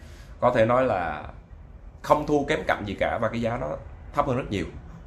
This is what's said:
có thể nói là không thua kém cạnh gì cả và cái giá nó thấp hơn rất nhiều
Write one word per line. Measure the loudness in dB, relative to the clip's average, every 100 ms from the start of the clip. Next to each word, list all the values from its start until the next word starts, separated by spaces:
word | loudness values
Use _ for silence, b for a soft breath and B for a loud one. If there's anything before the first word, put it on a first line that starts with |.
| B B B B
có | 2
thể | 6 6
nói | 6
là | 4 2 0 -4 -8 -14 -18 -18 -18 -18 -18 -8
không | 2 4 4
thua | 2
kém | 2 0 2
cạnh | 0 0
gì | 0
cả | 2 2
và | 0
cái | 0
giá | -2 -2
nó | -4 -6 -10 -16 -8
thấp | -2 0
hơn | 0
rất | 0
nhiều | -2 -2 -8 -14 -16